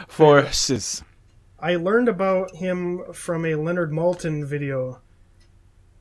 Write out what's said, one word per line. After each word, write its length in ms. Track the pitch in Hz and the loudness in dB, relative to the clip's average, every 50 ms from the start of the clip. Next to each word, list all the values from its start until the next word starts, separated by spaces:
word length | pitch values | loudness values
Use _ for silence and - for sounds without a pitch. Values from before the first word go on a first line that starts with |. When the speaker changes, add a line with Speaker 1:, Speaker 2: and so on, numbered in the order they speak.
| - - | -16 -6
Speaker 1:
Forces. 960 | - - 160 151 143 143 131 - - - - - 135 117 - - - - - - _ _ _ _ _ - _ _ _ - | 2 6 8 8 8 8 6 2 0 -2 0 0 -2 -2 -4 -6 -10 -10 -12 -16 _ _ _ _ _ -20 _ _ _ -6
Speaker 2:
I 160 | - 165 180 | -2 -2 0
learned 320 | 175 165 185 214 233 247 240 | 0 2 2 2 4 4 2
about 480 | 202 175 196 190 190 185 190 185 - | 2 0 2 2 2 0 0 -4 -8
him 560 | 160 180 185 180 180 180 175 175 180 - - | -6 -4 -4 -4 -2 -2 -4 -4 -6 -8 -12
from 320 | 175 - - - 170 160 165 | -14 -10 -6 -4 -4 -2 -2
a 80 | 160 160 | -2 -2
Leonard 380 | 151 151 165 175 180 170 156 | -2 -2 -2 -2 -2 -2 -2
Maltin 520 | 151 156 170 175 180 170 - 165 156 147 147 | -2 0 0 0 0 0 -4 -4 -4 -4 -6
video. 560 | 139 143 147 147 139 135 131 127 127 127 - _ _ _ - - _ _ - - _ - - - - _ _ - _ _ _ | -6 -6 -6 -4 -4 -4 -4 -4 -6 -8 -14 _ _ _ -20 -20 _ _ -20 -20 _ -20 -20 -20 -20 _ _ -20 _ _ _